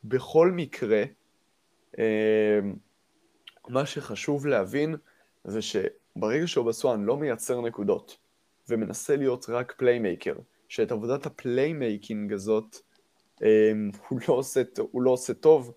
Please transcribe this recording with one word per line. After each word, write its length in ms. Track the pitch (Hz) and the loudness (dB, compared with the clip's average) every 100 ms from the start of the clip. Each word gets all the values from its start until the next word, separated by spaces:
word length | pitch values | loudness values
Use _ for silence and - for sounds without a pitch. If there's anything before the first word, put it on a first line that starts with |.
בכל 480 | 110 127 - 160 175 | -2 -2 2 4 4
מקרה, 520 | 180 143 - 113 110 135 _ _ _ _ _ _ _ _ - | 2 -6 -6 2 2 2 _ _ _ _ _ _ _ _ -4
אמ, 60 | 113 107 110 107 107 104 98 98 _ _ _ _ _ _ - _ - | 0 2 4 4 4 2 0 -8 _ _ _ _ _ _ -20 _ -6
מה 180 | 123 143 | -4 -4
שחשוב 600 | - - 107 - 143 143 | -8 -10 -8 -4 -2 0
להבין 500 | 123 95 135 151 156 _ _ _ _ | 0 0 -2 -2 -6 _ _ _ _
זה 160 | - 107 | -8 -6
שברגע 840 | 107 104 92 - _ - 107 135 170 | -4 -4 -4 -8 _ -6 -2 -2 0
שאובסואן 560 | - 117 113 135 110 | 0 -2 -2 -2 -2
לא 140 | 101 143 | -2 -2
מייצר 440 | 147 113 - 123 | -2 -6 -4 -4
נקודות, 560 | 117 110 101 98 - - _ _ _ _ - | -4 -4 -2 -2 -4 -20 _ _ _ _ -6
ומנסה 460 | 117 107 - - 143 | -4 -4 -8 -2 0
להיות 300 | 135 123 - | 0 -2 -4
רק 240 | 120 123 - | -6 -6 0
פליימייקר, 580 | 123 120 104 87 - - - _ _ | 0 2 0 -4 -6 -8 -12 _ _
שאת 220 | - 110 | -4 -2
עבודת 340 | 117 117 139 147 | -2 -4 -4 -6
הפליימייקינג 1080 | - 127 123 143 156 120 104 - 107 104 | -8 -2 0 0 -2 -4 -4 -8 -8 -6
הזאת, 440 | 101 101 110 110 - _ _ _ _ _ _ | -6 0 -2 -2 -20 _ _ _ _ _ _
אמ, 500 | 110 110 107 107 104 98 - | 6 6 6 2 -4 -8 -8
הוא 120 | 131 - | -4 0
לא 60 | |
עושה 300 | 131 135 131 | 0 0 -2
ט-, 160 | 123 - 110 | -2 -4 -6
הוא 100 | 123 | 0
לא 100 | 127 | 2
עושה 220 | 127 - | 2 -2
טוב 400 | 113 156 156 120 | 2 6 6 4